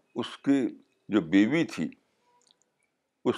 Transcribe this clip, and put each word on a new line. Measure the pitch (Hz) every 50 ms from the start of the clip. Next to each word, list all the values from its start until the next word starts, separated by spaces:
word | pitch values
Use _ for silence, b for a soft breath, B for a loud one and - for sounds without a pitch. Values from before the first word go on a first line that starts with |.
| _ _ -
اس | 120 117 - - -
کی | - 139 139 139 123 - - - _ _ _ _ _ -
جو | 98 -
بیوی | 82 78 90 98 107 110 143 165 156
تھی، | - - - 80 69 - _ _ _ _ _ _ _ _ _ _ _ _ _ _ _ _ _ _ _ _ _ _ _ _ _ -
اس | 131 117